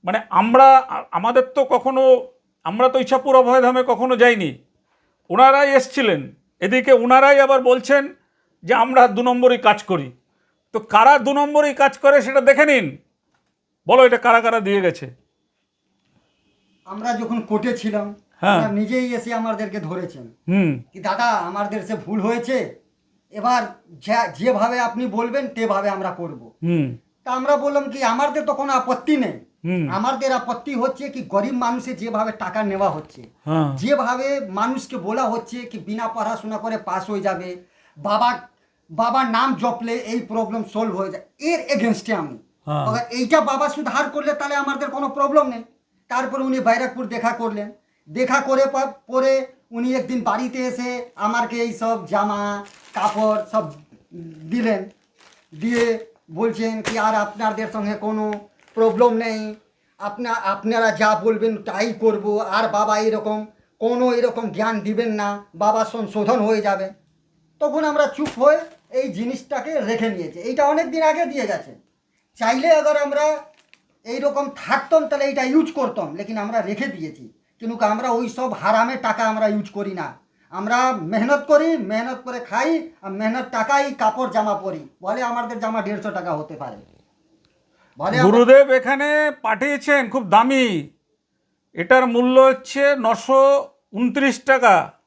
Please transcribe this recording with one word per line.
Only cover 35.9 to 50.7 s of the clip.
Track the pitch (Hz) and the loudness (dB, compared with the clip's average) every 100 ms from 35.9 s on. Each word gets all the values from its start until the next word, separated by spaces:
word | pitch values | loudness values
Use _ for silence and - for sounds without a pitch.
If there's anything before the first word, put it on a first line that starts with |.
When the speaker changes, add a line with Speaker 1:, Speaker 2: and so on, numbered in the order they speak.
| 220 226 | -8 -6
Speaker 2:
পড়াশোনা | 226 214 220 214 214 | -6 -6 -6 -8 -8
করে | 220 220 | -6 -8
পাস | - 185 190 | -6 -8 -6
হয়ে | 202 | -4
যাবে, | 196 175 180 180 _ _ _ 151 | -4 -4 -10 -14 _ _ _ -10
বাবা, | 202 214 240 - - _ _ _ _ | -4 0 0 -2 -12 _ _ _ _
বাবার | 160 233 269 254 | -2 0 0 0
নাম | 226 262 | 0 0
জপলে | 175 240 240 233 | 0 -4 -4 -6
এই | 240 214 233 | -8 -6 -8
প্রবলেম | - 220 214 226 | -4 -6 -4 -6
সলভ | 208 208 226 185 | -6 -6 -4 -4
হয়ে | 190 | -6
যায়, | 190 - _ | -10 -18 _
এর | 294 339 | -4 -4
এগেইনস্টে | - 262 226 214 - | -2 0 0 -2 -4
আমি। | 202 147 113 _ _ - | -6 -6 -12 _ _ -6
Speaker 1:
হ্যাঁ। | 151 143 | -4 -2
Speaker 2:
এবার | 214 - | -4 -4
এইটা | 240 240 320 | -6 2 2
বাবা | 277 269 294 | 2 0 -2
সুধার | 294 240 262 285 | -2 -4 -2 -2
করলে | 294 294 | -2 -4
তাহলে | 294 285 | -4 -4
আমাদের | 285 277 262 285 | -2 -2 -4 -6
কোনো | 277 277 | -6 -6
প্রবলেম | 285 311 294 262 | -2 2 2 0
নেই।" | 233 - _ _ _ _ | -6 -16 _ _ _ _
তারপরে | 240 262 269 | -6 -4 -6
উনি | 262 262 | -4 -2
ব্যারাকপুর | 226 240 254 254 214 | 0 0 -2 -8 -8
দেখা | 233 233 | -4 -4
করলেন, | 233 226 208 208 - _ _ _ | -4 -6 -6 -10 -16 _ _ _
দেখা | 160 254 277 | -6 -2 -2
করে | 277 269 269 | 0 0 0
পা-, | 269 269 - - | -2 -4 -8 -6
পরে | 254 269 269 262 _ _ | -2 0 0 -4 _ _
উনি | 233 247 | -6 -4
একদিন | 254 254 247 | -4 -4 -4
বাড়িতে | 214 214 254 254 | -4 -4 -6 -6
এসে | 254 | -6